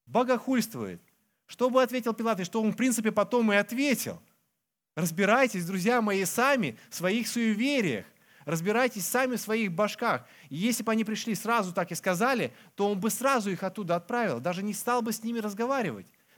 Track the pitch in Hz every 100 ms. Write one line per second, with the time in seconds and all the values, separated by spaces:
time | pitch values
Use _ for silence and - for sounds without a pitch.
0 | - 165 247 247 - 262 220 127 104 87
1 | _ _ _ _ - - 254 254 247 254
2 | 233 220 226 208 175 226 220 214 254 233
3 | 220 214 202 247 226 202 208 233 285 254
4 | - 87 _ _ _ _ _ _ _ -
5 | 170 160 196 233 262 190 170 196 185 247
6 | 214 196 185 - 262 277 160 110 - -
7 | 175 226 220 233 226 208 262 285 196 110
8 | 85 _ _ - - 165 175 220 254 233
9 | 170 240 262 233 - 220 214 165 208 -
10 | 240 139 - - - 160 220 233 226 220
11 | 214 214 240 208 214 233 185 175 175 170
12 | - 175 240 262 131 - - - 202 202
13 | 214 - 262 269 202 180 190 190 180 175
14 | 175 240 220 120 143 180 202 202 - 247
15 | 226 220 226 233 214 196 240 269 196 107
16 | 90 _ _